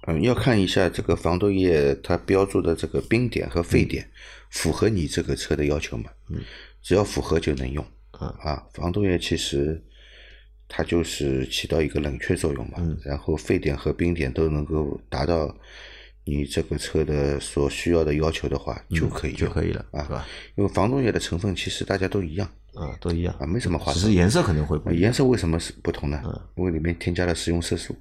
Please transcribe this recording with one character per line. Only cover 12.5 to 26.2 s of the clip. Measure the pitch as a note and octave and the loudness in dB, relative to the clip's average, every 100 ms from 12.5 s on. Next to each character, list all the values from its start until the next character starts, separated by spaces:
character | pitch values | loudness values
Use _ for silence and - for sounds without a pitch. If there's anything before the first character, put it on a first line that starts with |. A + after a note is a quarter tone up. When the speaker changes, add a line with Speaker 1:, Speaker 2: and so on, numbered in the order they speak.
Speaker 1:
用 | C2+ C2+ | -2 -6
嘛， | D2+ | -4
Speaker 2:
嗯。 | E2+ D#2 | -4 -4
Speaker 1:
然 | C#2 C#2+ | -6 -6
后 | - | -2
沸 | D#2 - E2 | -4 0 0
点 | D2+ C#2 | 2 -2
和 | D2 | -2
冰 | C#2+ E2+ | 0 0
点 | D#2 C2+ | 0 -2
都 | C2 D#2+ | 0 0
能 | D2+ | 0
够 | D2+ D#2 D2 - - | 0 -2 -2 -4 -8
达 | C2 | -2
到 | D2 E2+ D2 - - - - - - - | 0 2 0 -6 -20 -20 -20 -20 -20 -12
你 | - D2 | -4 -2
这 | C#2+ - | -2 -2
个 | - D2+ | -2 -4
车 | - D#2+ | -2 0
的 | D2+ D2 C#2 C#2+ | 2 2 0 -2
所 | - - C#2 | -2 0 0
需 | - F2 | 0 2
要 | E2+ | 4
的 | D#2 | 4
要 | D2 D#2+ | 2 0
求 | E2 D2 | 0 -2
的 | C#2 | -4
话， | - - - | -4 -10 -4
Speaker 2:
嗯， | E2 | 0
Speaker 1:
就 | D2+ | 0
可 | - C#2+ | -2 -6
以 | |
用。 | - | -2
Speaker 2:
就 | D#2+ | -2
可 | - | 0
以 | E2 | -2
了， | - - | -2 -6
Speaker 1:
啊， | D2 | -8
Speaker 2:
是 | C#2+ | -6
吧？ | C2+ - - - | -8 -8 -14 -10
Speaker 1:
因 | - | -2
为 | G2 | 0
防 | - G2+ | 2 2
冻 | C#3 | 2
液 | A#2+ | 2
的 | F2+ | 0
成 | - E2+ | -2 -2
分 | G2+ | -2
其 | F2 - | -2 -4
实 | - | -6
大 | - | -2
家 | G2 F#2+ | 0 0
都 | G2+ | 0
一 | F2 | -2
样。 | D#2+ F#2+ - - | -4 -6 -10 -20
Speaker 2:
啊， | - D2 C2 | -10 -10 -6
都 | F2+ | -4
一 | E2+ | -2
样。 | F2 E2+ | -2 -4
Speaker 1:
啊， | |
没 | C#2+ G#2 | -2 -2
什 | F#2 | 0
么 | D#2+ | 0
花 | - | 0
哨。 | D#2 | 2
Speaker 2:
只 | |
是 | G#2 | 4
颜 | F#2+ F2 | 6 6
色 | D#3+ | 4
可 | A2+ | 2
能 | D2+ | 2
会 | D2 D2+ | 0 -2
不 | - | 0
一 | |
样。 | E2+ | 2
Speaker 1:
颜 | G2+ | 4
色 | B2 | 4
为 | C3 A#2 | 4 4
什 | E2 | 2
么 | E2 | 0
是 | - - | -2 -4
不 | E2+ | -4
同 | - C#2+ | -2 -4
呢？ | C#2+ | -4